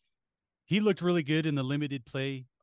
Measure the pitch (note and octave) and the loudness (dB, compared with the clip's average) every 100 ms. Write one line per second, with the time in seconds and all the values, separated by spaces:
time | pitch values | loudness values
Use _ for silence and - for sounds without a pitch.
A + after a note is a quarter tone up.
0 | _ _ _ _ _ _ - G3 G#3+ F#3 | _ _ _ _ _ _ -2 2 2 2
1 | F3 F3 C#3 D#3 D#3+ C#3+ C3 C#3+ D3 C3+ | 2 2 2 0 0 0 0 -2 -2 -6
2 | A#2 C#3 C3+ C3+ B2+ _ | -6 -6 -4 -6 -12 _